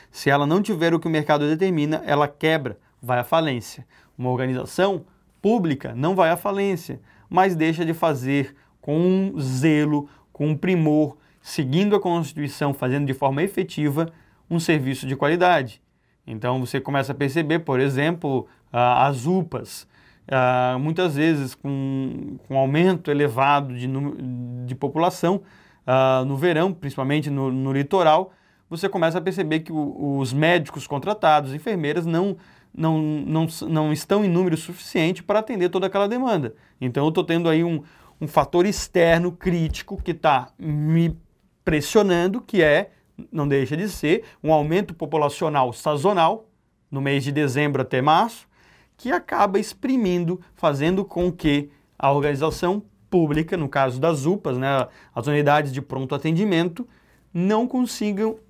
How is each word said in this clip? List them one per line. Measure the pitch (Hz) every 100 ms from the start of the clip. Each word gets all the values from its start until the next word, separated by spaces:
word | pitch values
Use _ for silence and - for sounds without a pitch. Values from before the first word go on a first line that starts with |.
| _
Se | - 143
ela | 143 147
não | 175
tiver | 208 175 165
o | 165
que | 165
o |
mercado | 156 151 147 147
determina, | 160 190 165 147 156 -
ela | 143 143
quebra, | - 156 160 127 101 _ _
vai | 117 123
à |
falência. | 123 165 156 123 - - - _ _ -
Uma | 127
organização | 123 131 127 - - 196 185 - _ _ _
pública | 202 233 165 135 131 117
não | 156 190
vai | 165
à | 170
falência, | 202 196 196 175 - 127 _ _ -
mas | 180 190 170
deixa | 160 160
de | 165
fazer | 165 165 131 127 143 139 - _ _
com | - 156
um | 180 185 190 -
zelo, | 131 127 160 151 151 147 143 _ _
com | - 147
um | 151
primor, | 180 180 156 151 147 - _ _
seguindo | - - 131 156 208 202
a |
Constituição, | 185 170 151 151 147 - 143
fazendo | 139 127 139 139
de |
forma | 131 139 139
efetiva | 190 - 190 - 147 139 165 - _ _ -
um | 165
serviço | 170 156 131 127 135
de | 135
qualidade. | 147 175 180 165 123 - _ _ _ _ -
Então, | 110 120 131
você | 123 139
começa | 135 139 131
a | 135
perceber, | 139 151 151 170
por | 165 127
exemplo, | 139 131 151 170 151 131 - _ _
ah, | 120 123 123 135
as | 131 135
upas, | 185 165 123 - - - _ _ _ -
ah, | 135 127 127 127 127
muitas | 147 165 180 143
vezes | 160 151 131 -
com, | 139 139 135 135 131 123 - 143 -
com | 135
aumento | 135 147 185 175 156
elevado | 143 147 117 139 143 139 123
de | 127
nú-, | 135 143 - 127 123 123 123 123
de | 127
população, | 139 147 170 175 170 185 - - _ _ -
ah, | 131 131 131 131
no | 135
verão, | 175 156 185
principalmente | 175 143 135 135 151 151
no, | 139 135
no | 131 135
litoral, | 135 139 196 160 156 190 _ _ _ -
você | 165 190
começa | 190 165 170
a |
perceber | 175 180 160 156
que | 160
o, | 156 147 - 143 139
os | 127
médicos | 135 160 175 143 143 -
contratados, | 143 190 214 165 151 135
enfermeiras, | 143 233 190 147 160 170
não, | 165 196 170 - - _
não, | - 160 156
não | 151 151 - 156 165
s-, | 165 -
não | 160 151
estão | 151 - 202
em | 202
número | 170 185 160
suficiente | - 175 - 196 160 175
para | - 320
atender | 320 220 180
toda | 185 190
aquela | 196 202
demanda. | 247 262 190 120 - _ -
Então, | 127 131 151
eu |
tô | 160
tendo | 170 170 165
aí | 160
um, | 170 160 - _ - -
um | 156
fator | - 139 180 196
externo | 190 - 180 165 165 175
crítico | 175 190 170 160 - - 196
que | -
tá | 165 156 135 127 -
me | 160 147 151 165 170 160 _ _ _ _ -
pressionando, | 151 147 220 202 170 180 226
que | - 202
é, | 156 151 208 _ _ - -
não | 160 143
deixa | 139 131 156
de | 202
ser, | - 147 214 - -
um | 151
aumento | 156 147 180 202
populacional | - 156 156 147 - 160 147 127
sazonal, | - 156 147 175 190 165 220 - _ _ _ -
no | 139
mês | 139 139
de | 131
dezembro | 143 147 127 147 135
até | 127 135
março, | 139 165 226 - - _ _ _ _ _
que | 240
acaba | 349 - - 202 196
exprimindo, | 214 - 254 269 196 175 170 180 -
fazendo | - 165 139 156 190
com | 196 175 180
que | 170 156 143 143 _ _ -
a | 139
organização | 143 147 139 156 151 175 208 - _ -
pública, | 185 156 147 160 185
no | 143
caso | 143 135 127
das | 160 156 143
upas, | 202 151 127
né, | 135 139 120 - -
as | - 120
unidades | 147 147 151 143
de | 131
pronto | - 131 135 143
atendimento, | 160 165 214 165 175 170 247 _ _ _ _
não | 170 185 214 247
consigam | 254 240 - 208 196 220 220